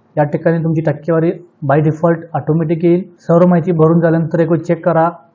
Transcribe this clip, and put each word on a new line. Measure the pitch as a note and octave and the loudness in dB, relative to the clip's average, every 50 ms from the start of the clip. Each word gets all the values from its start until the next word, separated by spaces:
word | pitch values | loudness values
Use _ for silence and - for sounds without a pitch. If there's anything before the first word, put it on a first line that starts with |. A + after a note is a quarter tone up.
| _ _ - | _ _ -4
या | D#3 D3+ | -2 -2
ठिकाणी | C#3+ - D#3 - F3 E3 E3 D#3+ | -2 -2 -2 -2 0 0 0 0
तुमची | E3 D#3+ D#3+ | -2 -2 0
टक्केवारी | D#3 D#3 D3 - - E3+ E3 D#3+ D#3+ E3+ - - - - _ - D#3 | 0 -2 -4 -4 -2 -2 0 0 0 0 -2 -4 -10 -20 _ -8 -2
by | C#3 C#3 D#3 | 0 0 2
default | D3+ D#3 D3 D#3 E3+ E3+ E3+ E3 E3 - - | 2 0 0 0 0 0 0 -2 -4 -8 -8
ऑटोमॅटिक | C#3+ B2+ - D#3 E3 E3 D#3 F3 D#3 F3 | -6 -2 -2 -2 0 0 -2 -2 0 2
येईल. | E3+ E3+ F3+ F#3+ - - _ | 2 2 0 -2 -6 -14 _
सर्व | _ - E3 E3+ F3+ F3+ | _ 0 2 4 4 4
माहिती | F3+ E3+ D#3 F#3 | 2 2 0 0
भरून | F3 D#3 D#3 D#3+ E3+ E3+ | 0 2 2 4 4 2
झाल्यानंतर | D#3+ E3 D#3+ E3 E3 D#3 - F3 | 2 2 0 0 -2 -2 -2 -2
एक | E3 D3 | 0 0
वेळ | E3+ D#3+ | 0 -2
चेक | E3 - E3+ E3 - | -2 -2 -4 -2 -2
करा. | F3 D#3+ D#3+ D#3+ F3 E3+ - - _ | -2 0 0 0 0 -2 -8 -16 _